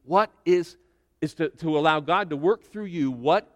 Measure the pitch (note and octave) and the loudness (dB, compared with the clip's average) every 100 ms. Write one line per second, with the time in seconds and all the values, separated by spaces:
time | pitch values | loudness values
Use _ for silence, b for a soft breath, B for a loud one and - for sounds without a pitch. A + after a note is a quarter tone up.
0 | B2+ F#3 G#3+ _ E3+ F3+ E3 - b b | -2 0 0 _ 0 0 0 -12 b b
1 | b _ D3+ - D3+ - D#3+ D3+ D#3+ D#3 | b _ -8 -4 -6 -4 -2 2 2 0
2 | D3 F#3 F#3+ C#3+ E3+ A3+ _ G#3+ G3+ E3+ | 0 -2 -2 -2 0 0 _ -14 -8 -4
3 | C3+ B2 C3 G3 - | -4 -2 2 2 0